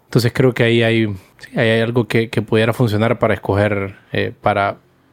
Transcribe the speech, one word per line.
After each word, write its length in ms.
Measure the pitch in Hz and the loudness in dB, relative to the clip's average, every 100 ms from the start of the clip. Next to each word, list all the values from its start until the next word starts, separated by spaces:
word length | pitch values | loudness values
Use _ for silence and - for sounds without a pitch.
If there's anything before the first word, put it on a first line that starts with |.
Entonces 280 | _ 127 117 | _ 0 0
creo 180 | - 131 | 0 0
que 120 | 117 | 2
ahí 180 | 117 117 | 2 2
hay, 240 | 113 113 110 95 - _ | 2 0 -2 -6 -14 _
sí, 200 | - 208 | -10 -2
ahí 100 | 113 | 0
hay 120 | 113 | 0
algo 260 | 113 123 110 | 0 -2 0
que, 220 | 117 113 | -2 -2
que 120 | - | -4
pudiera 300 | 104 110 113 | -2 0 2
funcionar 460 | 113 120 104 113 104 | 0 0 0 0 0
para 160 | 113 | 0
escoger, 600 | 95 - 98 104 101 98 - _ | 0 0 0 0 -2 -6 -12 _
eh, 200 | 104 101 - | -6 -6 -2
para, 380 | 107 101 101 - _ _ _ | 0 0 -2 -4 _ _ _